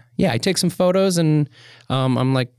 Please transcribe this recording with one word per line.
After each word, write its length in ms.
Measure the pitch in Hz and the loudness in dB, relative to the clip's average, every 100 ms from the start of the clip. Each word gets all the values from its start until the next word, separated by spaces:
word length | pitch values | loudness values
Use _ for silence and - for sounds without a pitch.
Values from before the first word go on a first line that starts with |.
| - - | -10 -2
Yeah, 140 | 180 | -2
I 40 | 113 | 0
take 200 | - 185 | -2 -2
some 120 | 180 | -2
photos, 460 | - 180 185 190 175 | 0 0 2 0 0
and, 320 | 160 151 143 - - - _ | 0 0 -2 -8 -20 -20 _
um, 280 | 131 131 123 | -2 0 0
I'm, 160 | 127 | 0
like, 180 | 131 120 | 0 -2